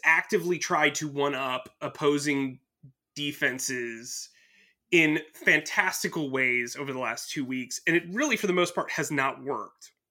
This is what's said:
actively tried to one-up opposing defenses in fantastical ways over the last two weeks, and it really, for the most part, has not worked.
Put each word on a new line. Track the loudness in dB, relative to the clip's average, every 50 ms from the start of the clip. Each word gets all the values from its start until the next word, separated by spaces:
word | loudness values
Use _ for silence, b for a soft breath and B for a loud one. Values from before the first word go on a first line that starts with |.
| 2
actively | 4 4 4 4 2 0 0 2 0 -2 -2
tried | 0 0 2 4 4 2 2
to | 0 -4 -4
one-up | -2 0 0 0 0 0 -2 -2 -4 -4 -6 -10 -12 _
opposing | -8 -8 -4 0 2 4 4 4 2 2 0 0 0 -2 -4 -8 _ _ _ _ -20 -20 _ _ _ _ -10
defenses | -8 -6 -6 -4 -2 -2 -2 0 -2 -4 -4 -4 -4 -4 -6 -8 -10 -12 -12 -12 -12 -12 b b b b b b b b b b b _ _
in | 4 6 6 6 4 2 -2 -6 -12
fantastical | -2 4 4 4 4 4 0 0 0 0 0 0 -2 -2 -4 -2 -2 -2 -2
ways | 0 0 2 2 2 0 0 -2 -6 -8
over | -8 -6 -6
the | -4
last | -4 -4 -4 -6 -8 -8
two | -6 -6 -6
weeks, | -4 -6 -6 -6 -8 -10 -6 0
and | 2 2 2
it | 2 0
really, | -2 -2 0 0 0 0
for | 0 2
the | 2
most | 2 2 2 0
part, | -2 -4 -2
has | -2 -2 -2 0
not | 0 0 0 0 -2 -4 -6
worked. | -6 -6 -6 -6 -10 -14 _ -20 -20 _ _ _ _